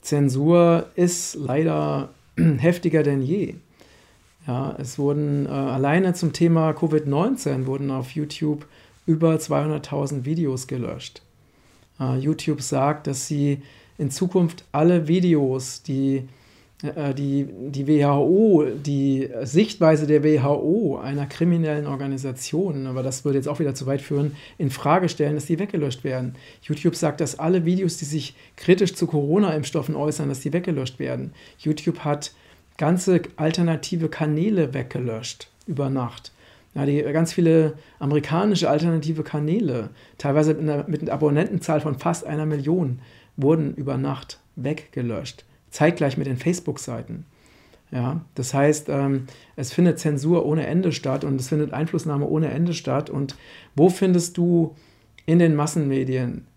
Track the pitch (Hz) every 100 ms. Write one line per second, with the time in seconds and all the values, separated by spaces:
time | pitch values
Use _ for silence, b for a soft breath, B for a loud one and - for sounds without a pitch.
0 | - 147 143 127 147 175 170 170 - -
1 | 180 175 - 165 139 135 160 156 151 143
2 | 135 - _ - 165 135 156 175 170 156
3 | 147 139 131 190 180 - _ b b b
4 | b b b b - 123 135 - 127 -
5 | 143 147 147 143 143 139 135 131 139 160
6 | 185 180 165 - 170 165 160 156 165 151
7 | 147 139 202 262 156 135 131 139 139 135
8 | 127 - 147 - 151 147 - b b b
9 | - 156 165 160 156 143 147 151 143 147
10 | 143 143 127 160 156 131 131 131 113 -
11 | - - _ _ b b b b b _
12 | 131 131 139 160 - 147 127 139 139 147
13 | - 135 - 147 143 139 B B B B
14 | 143 135 185 185 170 - - 147 160 175
15 | 151 175 180 160 135 131 127 - - 135
16 | 135 135 131 B B B B B 147 -
17 | 143 135 143 139 139 92 131 139 139 151
18 | 143 143 147 185 220 180 143 120 147 143
19 | 139 135 135 120 123 156 214 - 160 156
20 | 147 151 147 151 135 143 151 196 196 -
21 | 127 143 139 - 170 170 160 151 147 139
22 | 139 135 135 131 - 151 190 143 131 127
23 | 131 131 147 135 131 143 151 135 131 143
24 | 143 143 143 143 B B 143 131 143 170
25 | 185 - 147 151 143 165 202 185 147 127
26 | 147 127 127 127 B B - 147 175 170
27 | 160 143 156 - 160 185 165 185 185 165
28 | 143 156 127 b b - - 185 190 -
29 | 165 151 143 175 202 156 143 156 135 147
30 | 147 147 143 135 147 165 180 151 127 -
31 | 135 127 135 B B B - 151 - -
32 | 151 147 147 b b b b - 151 180
33 | 185 180 175 - 156 165 170 160 - 175
34 | 160 - 151 151 190 202 147 127 127 139
35 | 123 110 120 - - _ - 139 139 135
36 | 120 - - b b b b - 139 143
37 | 147 151 165 - 165 160 156 151 B B
38 | 139 147 147 160 208 196 170 147 170 165
39 | 151 156 147 151 151 190 190 123 107 B
40 | B B 143 143 156 156 156 147 - 151
41 | 160 147 151 143 180 190 - 156 156 135
42 | 165 170 - 151 156 151 139 180 147 123
43 | B B B - 135 160 143 - 135 131
44 | 139 135 - - _ - 123 151 - -
45 | 120 107 - - _ b b - 156 170
46 | 143 131 143 131 165 175 - - - 117
47 | 113 113 - b b b b b b 127
48 | 123 160 - - 127 143 143 151 151 143
49 | 139 139 131 B B B 131 - 175 -
50 | 156 147 147 170 - 160 - 170 185 127
51 | 139 135 147 135 127 151 151 - 160 165
52 | 165 143 143 156 156 - 175 165 - 131
53 | - 156 139 - B B B - 170 185
54 | 190 180 165 - 175 170 156 b b b
55 | b b - 165 170 151 151 170 143 135
56 | 131 131 123 - -